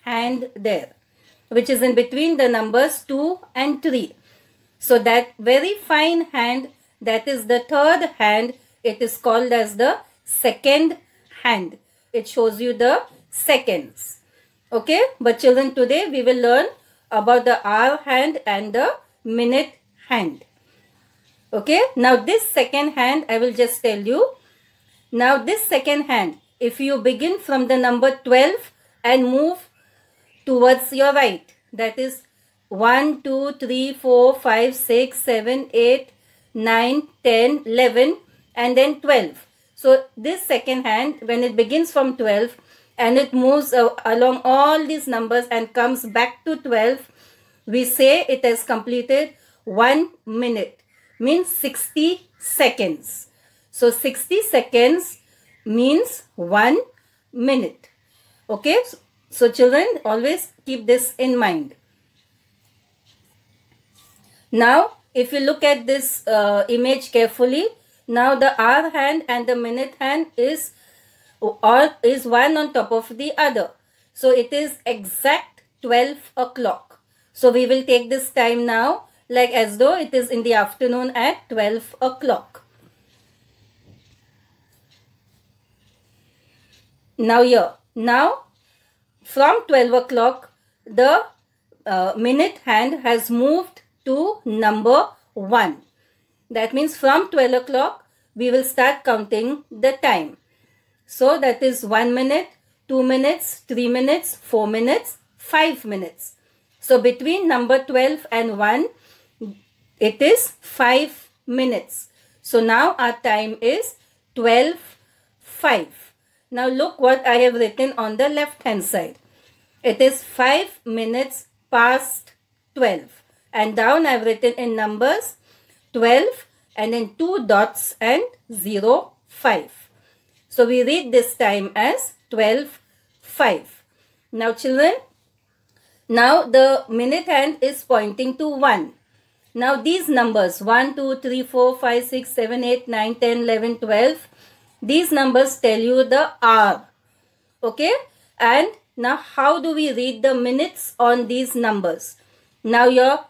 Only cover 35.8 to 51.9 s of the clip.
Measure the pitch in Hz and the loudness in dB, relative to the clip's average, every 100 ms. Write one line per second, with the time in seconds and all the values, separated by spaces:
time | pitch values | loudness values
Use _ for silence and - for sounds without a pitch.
35.8 | 233 262 262 _ _ _ _ 226 226 226 | 2 2 -2 _ _ _ _ -6 0 2
36.8 | 240 285 302 _ 247 226 240 294 226 233 | 2 -2 -6 _ 2 4 2 0 -2 0
37.8 | 254 220 277 359 _ _ _ - 247 254 | 2 4 2 0 _ _ _ -6 0 2
38.8 | 285 294 285 262 175 - _ _ _ - | 2 0 2 2 2 -8 _ _ _ -2
39.8 | 269 262 262 - 240 370 - 247 247 254 | 4 4 4 -8 -8 -6 -2 -2 -2 -4
40.8 | 247 220 277 294 226 233 247 214 220 294 | -2 -2 -2 -6 -6 -2 -2 0 0 0
41.8 | 330 294 269 254 220 208 233 - _ _ | 0 0 0 -2 -2 0 -2 -6 _ _
42.8 | _ - 233 254 269 254 254 294 294 254 | _ -2 2 2 2 2 2 2 2 2
43.8 | 233 247 226 226 254 254 254 262 285 311 | 2 0 -2 2 2 2 2 4 4 2
44.8 | 294 311 269 226 226 240 240 233 226 247 | -2 -6 -6 -6 -2 -2 -2 -4 -4 -2
45.8 | 247 254 233 202 240 - - 311 285 233 | 0 -2 -4 -2 -2 -4 -8 -8 -2 0
46.8 | 220 269 - _ _ _ _ _ - 233 | 0 -2 -8 _ _ _ _ _ -4 -2
47.8 | 247 - 269 320 - 262 254 226 - 220 | -2 2 4 4 2 0 0 -2 -4 -6
48.8 | 220 247 240 269 302 - _ _ - 196 | -4 -6 0 -2 -2 -10 _ _ -8 0
49.8 | 240 294 330 - - 220 247 220 185 - | 2 2 -2 -8 -10 -6 -4 -4 -8 -12
50.8 | _ _ _ - 247 330 359 - 277 - | _ _ _ -6 -2 0 -2 -6 -8 -8
51.8 | - | -8